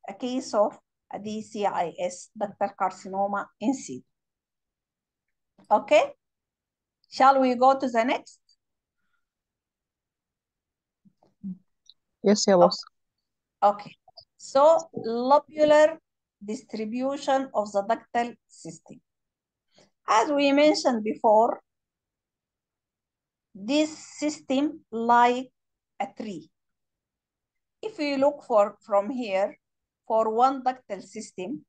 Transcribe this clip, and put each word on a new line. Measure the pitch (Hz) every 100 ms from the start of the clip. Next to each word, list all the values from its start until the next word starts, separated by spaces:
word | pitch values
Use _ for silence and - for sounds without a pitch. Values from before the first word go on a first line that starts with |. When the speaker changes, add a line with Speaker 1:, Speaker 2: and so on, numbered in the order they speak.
| -
Speaker 1:
a |
case | 196 247 254 254
of | 226 208 - _ _ _
a | 180
D | 208 214
C | 214 214 202
I | - 175 -
S, | 180 180 - 214
ductal | 202 - 202 -
carcinoma | 190 - 196 190 202 202 196 _
in | 214
situ. | 269 - 127 - _ _ _ _ _ _ _ _ _ _ _ _ _ _ _ _
Okay, | 214 262 302 571 - _ _ _ _ _ _ _ _ _
shall | - 262 269
we | 262 240
go | 254 269
to | 269
the | 233
next? | 240 339 - _ _ _ _ _ _ _ _ _ _ _ _ _ _ _ _ _ _ _ _ _ _ _ _ _ _ _ _ _ _ _ 196 185 _ _ _ - _ _
Speaker 2:
Yes, | - 208 -
yeah, | 185
boss. | 180 -
Speaker 1:
Okay. | - _ _ _ _ _ _ _ 202
Okay, | 202 - - _ - _ _
so | - 269 294 330 -
lobular | - 226 233 247 285 - 302 302 302 311 320 _ _ _ _
distribution | 202 214 - 214 214 240 262 285 285 269 269
of | - 208
the | 202
ductal | 202 226 - 233 240 233 _
system. | - 165 165 - - _ _ _ _ _ _ _ _ _ _ -
As | 214 -
we | 285 285
mentioned | 277 302 - 247 240
before, | 214 - 233 214 233 - _ _ _ _ _ _ _ _ _ _ _ _ _ _ _ _ _ _ _ 196
this | 202 294 311 -
system | - - 294 302 _ 269 302 339 _
like | 226 233 240 240 247 254 _ _ _ _ _
a | 202 -
tree. | 220 185 - _ _ _ _ _ _ _ _ _ _ _ _ _
If | 440 -
we | 294 277
look | 277 294
for, | - 226 208 208 -
from | 202 202
here, | 254 233 190 202 - _ _ _ _ _
for | 220 226
one | 220 262 277
ductal | 247 262 _ 196
system | 196 - - - 185 302